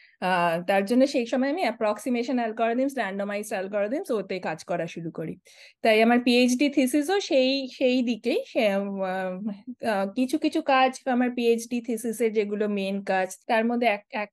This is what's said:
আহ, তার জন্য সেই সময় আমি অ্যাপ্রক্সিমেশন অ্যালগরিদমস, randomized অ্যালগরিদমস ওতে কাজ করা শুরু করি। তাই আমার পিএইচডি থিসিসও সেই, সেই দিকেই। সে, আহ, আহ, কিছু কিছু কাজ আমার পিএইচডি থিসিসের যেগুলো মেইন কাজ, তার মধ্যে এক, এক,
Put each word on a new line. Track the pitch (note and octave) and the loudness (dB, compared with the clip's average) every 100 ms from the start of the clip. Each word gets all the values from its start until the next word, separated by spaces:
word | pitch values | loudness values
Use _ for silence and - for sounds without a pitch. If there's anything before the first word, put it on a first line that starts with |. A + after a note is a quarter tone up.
| _ _ | _ _
আহ, | F#3 F3+ F3 E3 | 0 2 2 2
তার | F3 G3 | 2 0
জন্য | G3 B3 C4 | 4 4 4
সেই | C4+ A#3 | 2 0
সময় | C4 C4+ | 0 0
আমি | D#4+ | 0
অ্যাপ্রক্সিমেশন | C4 A3 G#3+ G#3+ - A#3+ B3 B3+ | -2 0 -2 -2 -2 -2 0 -2
অ্যালগরিদমস, | A3+ A3 A3+ A#3+ C#4 | -2 -2 0 0 -2
randomized | C4+ G3+ G3 G3+ G3+ G#3 | -2 -6 -4 -4 -6 -6
অ্যালগরিদমস | G#3 F#3+ G3+ G3+ C#4 G4 | -6 -4 -2 -2 -4 -2
ওতে | A3+ F#3+ F#3+ | -4 -4 -6
কাজ | F#3 D#3+ | -6 -8
করা | - F3 E3 | -6 -6 -4
শুরু | - E3 | -8 -10
করি। | D#3+ D#3+ F3+ - - - _ | -8 -10 -10 -18 -20 -20 _
তাই | A#3 A3 | 4 6
আমার | A3+ A#3+ | 6 4
পিএইচডি | B3 A#3+ B3 B3 C#4+ | 4 4 4 4 2
থিসিসও | C#4+ C4 D4 D4 G4 | 2 2 2 2 -2
সেই, | F#4+ C#4+ B3+ C#4 C4 | 2 2 4 0 -4
সেই | - C4 B3+ | 0 2 2
দিকেই। | B3 G#3+ A3+ E4+ - | 0 -2 -2 -2 -2
সে, | D#4 A3 | 0 2
আহ, | G3 G3+ G3 F#3+ F#3 F#3 F#3 G#3+ G3+ A3+ B3 A#3 | 2 -2 -4 -4 -4 -4 -6 -8 -10 -14 -6 -2
আহ, | G3+ G3 | -2 -2
কিছু | G3 C4 D#4 | -2 -2 0
কিছু | D#4 D#4+ | 0 -2
কাজ | D#4 C4 C4 C4 | 0 2 2 0
আমার | - B3 B3 | -2 0 0
পিএইচডি | B3 A#3 A#3 A3+ A#3+ | 0 2 2 0 -6
থিসিসের | A#3 A3+ A#3 G#3+ A3+ | -4 -4 -4 -2 0
যেগুলো | A3 G#3 G#3 G#3 | 0 -2 -2 -2
মেইন | G#3 F#3+ G3 | -2 -2 -4
কাজ, | G3 F#3+ F#3 - - | -2 -2 -2 -6 -2
তার | A3+ | 0
মধ্যে | A3+ A#3+ A#3+ | 2 0 0
এক, | G3+ _ | -2 _
এক, | A#3 G#3 | -8 -8